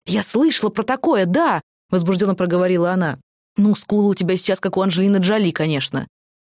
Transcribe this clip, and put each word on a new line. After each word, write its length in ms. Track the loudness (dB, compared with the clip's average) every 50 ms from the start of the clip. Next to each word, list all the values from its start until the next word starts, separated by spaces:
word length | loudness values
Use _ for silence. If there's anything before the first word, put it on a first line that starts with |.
| _
"Я 180 | -4 -4 -2 -2
слышала 460 | -2 0 2 2 2 2 0 -2 -4
про 140 | -2 -4 -4
такое, 420 | -2 -2 -2 0 0 2 2 2
да!" 360 | 2 2 2 2 2 0 -2 -4 _ _ _ _ _
возбужденно 460 | -2 -2 0 0 0 0 0 0 0
проговорила 560 | -2 -2 0 0 0 0 2 2 0 0 0
она. 280 | 0 0 -2 -2 -4 -6 _ _ _ _ _ _ _
"Ну, 200 | 2 2 2 2
скулы 340 | 0 -2 -2 0 2 2 2
у 60 | 2
тебя 200 | 0 0 -2 -2
сейчас, 240 | -2 -2 -2 -2 -2
как 180 | -2 -2 -2
у 40 | 0
Анджелины 360 | 0 0 0 2 2 2 2
Джоли, 340 | 2 2 2 2 2 0 0
конечно". 560 | 0 -2 -2 -2 -2 -2 -4 -6 -6 -8 -8 -10 _ _ _ _ _ _ _